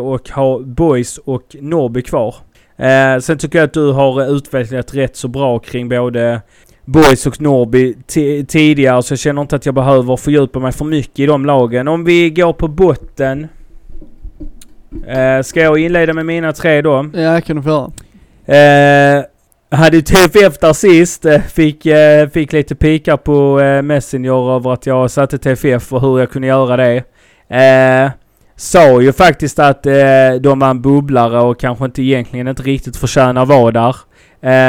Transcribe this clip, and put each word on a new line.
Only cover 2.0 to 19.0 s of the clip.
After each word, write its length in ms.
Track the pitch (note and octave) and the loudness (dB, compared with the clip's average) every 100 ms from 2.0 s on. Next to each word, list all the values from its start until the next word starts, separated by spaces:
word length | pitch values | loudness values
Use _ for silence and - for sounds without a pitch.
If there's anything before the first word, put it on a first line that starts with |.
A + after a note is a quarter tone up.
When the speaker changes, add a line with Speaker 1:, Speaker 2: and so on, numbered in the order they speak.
Speaker 1:
kvar. 320 | - D3 A2 - _ _ _ - | -6 -4 -4 -8 _ _ _ -4
Eh, 400 | C3 C3+ C3+ C3 | 0 2 2 0
sen 180 | - D3+ | -2 -6
tycker 200 | D3 E3+ | -2 -2
jag 80 | D3+ | 0
att 60 | |
du 200 | D#3+ D3 | 0 0
har 440 | C3+ C3+ C3 C3+ C#3+ | 0 0 0 -2 -4
utvecklat 580 | - C3 A#2 C3 - | -4 -8 -6 -8 -8
rätt 220 | C3+ C3 - | -6 -6 -6
så 120 | B2 | -10
bra 300 | C3+ C3+ A#2+ | -4 -4 -4
kring 300 | - B2 B2 | -6 -10 -6
både 520 | B2 B2 A#2 A#2 A#2 - _ _ _ | -4 -4 -2 -4 -4 -10 _ _ _
Boys 420 | - D3+ D3+ - C#3 | 0 4 4 2 -2
och 140 | - | -4
Norrby 540 | D3+ C3+ A2+ B2+ B2+ A2+ - | 0 0 2 0 0 -4 -8
ti-, 400 | D#3+ C#3+ D3 C#3 | -4 -2 -4 -2
tidigare, 560 | D#3+ D3+ C#3+ C3 B2+ | 0 2 2 2 0
så 100 | - | -2
jag 60 | C3+ | -4
känner 240 | D3 C#3+ | -4 -4
inte 140 | C#3+ C#3+ | -4 -6
att 100 | C#3+ | -4
jag 80 | |
behöver 420 | C3 C3 C3+ B2 B2+ | -2 2 2 0 -4
fördjupa 420 | D3 D3 C3+ C3 | 0 0 0 -4
mig 140 | C3 | -6
för 120 | - | -6
mycket 340 | D3+ D#3 A#2+ - | -6 -6 -6 -2
i 80 | C#3+ | 0
de 200 | C#3+ C#3+ | 0 0
lagen. 420 | C#3 A#2+ B2 C#3 | 0 0 -2 -4
Om 160 | E3 | -2
vi 260 | E3+ E3+ E3+ | 0 2 0
går 220 | D#3+ E3+ | 0 -2
på 160 | - D#3+ | -2 -6
botten, 800 | D3+ F3+ C3 - - C3+ C3+ D#3 - - - - - - - - - - - - - - - - | 0 0 0 -8 -6 -6 -6 -12 -20 -20 -20 -16 -16 -16 -20 -20 -16 -18 -18 -20 -20 -18 -14 -8
eh, 360 | C3 C3 C3 | -2 0 -2
ska 180 | C3 E3+ | -2 0
jag 180 | D#3+ D#3 | 2 0
inleda 340 | E3 F3 D#3+ | 0 0 0
med 140 | D#3+ D#3+ | -2 -6
mina 260 | E3+ D#3+ | -6 -6
tre 300 | D3 E3+ D3 | -4 -2 0
då? 240 | D#3 C3+ D3+ | 0 -2 -4
Speaker 2:
Ja, 260 | E3+ D#3+ E3 | -4 -2 -2
kan 160 | - D3+ | -4 -6
du 60 | |
få 60 | D3 | -4
göra. 220 | D3+ B2+ - - _ _ _ - C#3+ D3 C#3+ C#3+ C#3+ | -4 -6 -14 -20 _ _ _ 0 4 6 6 4 4